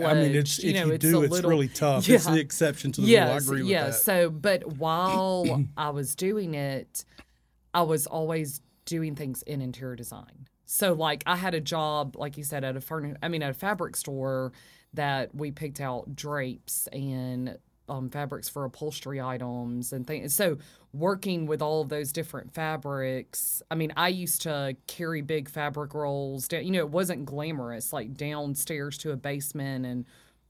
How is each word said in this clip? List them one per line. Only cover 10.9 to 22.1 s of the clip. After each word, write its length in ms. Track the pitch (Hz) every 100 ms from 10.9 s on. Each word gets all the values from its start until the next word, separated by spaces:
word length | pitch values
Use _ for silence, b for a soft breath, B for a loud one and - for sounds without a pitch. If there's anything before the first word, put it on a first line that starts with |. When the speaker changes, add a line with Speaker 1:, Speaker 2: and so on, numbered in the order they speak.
Speaker 2:
like, 300 | 156 160 147
I 120 | - 175
had 180 | 185
a 60 | 165
job, 540 | 147 165 151 151 143
like 220 | - 147 151
you 80 |
said, 180 | 143 143
at 140 | 135 131
a 40 |
furni-, 360 | - 160 147 143
I 60 | 165
mean, 140 | 160
at 80 | 143
a 40 |
fabric 420 | 131 196 185 170 -
store 560 | - 135 135 131 131 B B B B
that 420 | 147 143 135 120
we 160 | 139 147
picked 300 | 147 156 139
out 340 | 139 120 -
drapes 720 | 139 147 147 127 - - - -
and, 720 | 139 135 131 127 127 127 - _ _ -
um, 200 | 135 127
fabrics 400 | 143 143 143 -
for 160 | 147 131
upholstery 520 | - 151 147 131 139
items 760 | 127 127 123 123 120 120 120
and 120 | 131 123
things. 280 | 151 147
So 240 | - 190 139 B B B
working 540 | 143 180 196 196 175 151
with 160 | 151
all 180 | 151 156
of 80 | 139
those 240 | 151 143